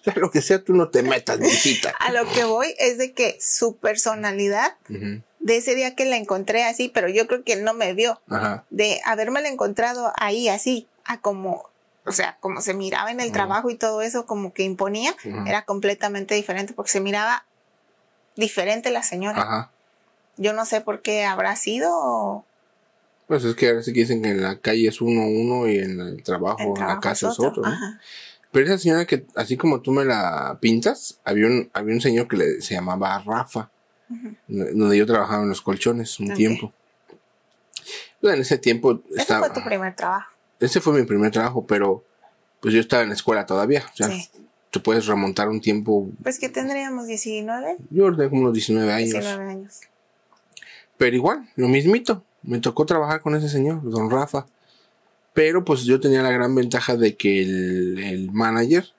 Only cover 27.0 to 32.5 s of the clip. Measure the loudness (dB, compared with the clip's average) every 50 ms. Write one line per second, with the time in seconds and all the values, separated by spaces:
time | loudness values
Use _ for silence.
27 | -4 -4 -4 -2 -2 -2 0 0 0 0 0 -2 -4 -4 -4 -4 -8 -10 -12 -16
28 | -20 -20 -20 -20 -20 -20 -20 _ _ _ 2 2 4 4 2 2 2 2 2 2
29 | 2 2 0 -2 -2 -8 _ -6 -2 -2 -2 2 2 2 2 2 0 0 2 2
30 | 2 2 2 2 0 -2 -2 -4 -4 -6 -6 0 2 4 4 4 2 0 0 0
31 | -8 -12 -12 _ _ -2 2 4 4 4 4 2 0 -2 _ -4 -2 0 -2 2
32 | 2 2 2 2 0 0 2 2 2 2